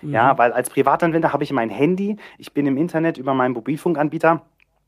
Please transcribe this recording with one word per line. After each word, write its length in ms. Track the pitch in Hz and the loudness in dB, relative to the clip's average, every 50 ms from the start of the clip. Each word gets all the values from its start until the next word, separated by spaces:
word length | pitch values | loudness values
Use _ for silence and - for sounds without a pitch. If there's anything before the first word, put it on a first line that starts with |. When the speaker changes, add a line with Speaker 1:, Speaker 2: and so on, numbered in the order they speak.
Speaker 1:
Mhm. 120 | - 151 143 | -8 -4 0
Speaker 2:
Ja, 240 | 110 120 139 131 | 2 4 4 4
weil 160 | - 117 120 110 | 4 2 2 2
als 160 | 123 123 - | 0 -4 -2
Privatanwender 640 | - 139 131 135 151 170 175 165 156 165 156 147 - | 0 0 2 2 2 2 2 0 0 2 0 0 0
habe 100 | 139 147 | -2 -4
ich 80 | - | -2
mein 180 | 143 127 113 110 | -2 -2 -2 -2
Handy, 460 | 101 110 143 165 185 185 202 202 214 208 - - - | -2 0 0 0 0 0 -2 -4 -6 -8 -12 -20 -20
ich 160 | - - - - | -20 -16 -8 -4
bin 120 | 143 143 | -2 0
im 100 | 139 135 | 0 0
Internet 400 | 135 165 170 - 160 165 165 160 | 0 -2 -2 -2 -2 -2 -2 -2
über 160 | - 131 139 131 | -4 -4 -2 0
meinen 200 | 131 127 127 123 | 0 0 0 -2
Mobilfunkanbieter. 920 | 117 110 127 156 151 - 180 165 143 151 147 156 160 - 160 165 156 - _ _ _ _ _ _ _ _ | -4 -4 -6 -4 -2 -2 -2 0 0 -2 -2 -2 2 2 2 2 2 -2 _ _ _ _ _ _ _ _